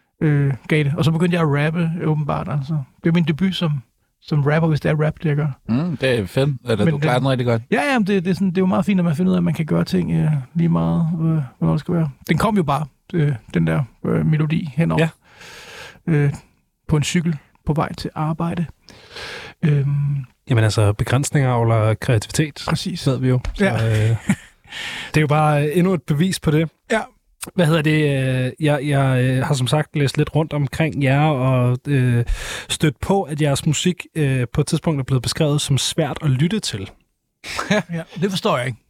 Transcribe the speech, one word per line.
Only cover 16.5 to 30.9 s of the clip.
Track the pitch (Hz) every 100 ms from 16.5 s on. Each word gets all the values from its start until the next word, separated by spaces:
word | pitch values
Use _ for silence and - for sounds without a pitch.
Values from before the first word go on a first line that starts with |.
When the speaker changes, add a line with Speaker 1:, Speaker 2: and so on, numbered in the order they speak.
| _ _ _ -
Speaker 1:
på | 151
en |
cykel | 135 180 165 147 - _ -
på |
vej | 156 -
til | - - -
arbejde. | 156 160 170 175 156 - - - - - - - - -
Øhm. | 156 143 139 143 143 139 127 _ -
Speaker 3:
Jamen | 117
altså, | 110 113 101
begrænsninger | 104 - 127 143 151 127
avler | 120 117 113 110
kreativitet, | 107 - 110 - - 151 - -
Speaker 1:
Præcis. | 165 - 185 143
Speaker 3:
ved | 127
vi | 127
jo. | 123 -
Så, | - 202
Speaker 1:
Ja. | 113 113
Speaker 3:
øh, | 107 110 113 - - - _ - - - - -
det | 156
er |
jo | 147
bare | 151 151 147 151
endnu | 175 180
et | 180
bevis | - 147 185 156
på | 170
det. | 151 160 - -
Speaker 1:
Ja. | 220 - _ _ _ - -
Speaker 3:
Hvad | 156
hedder | 165
det? | 151 156 147 139 131 131 127
Øh, | -
jeg, | 151 147 143
jeg, | 139 135 127 127
øh, | 127 127
har |
som | 139 127
sagt | 151 - 151
læst | 139 -
lidt | 147 147
rundt | 160
omkring | 147 139 - 160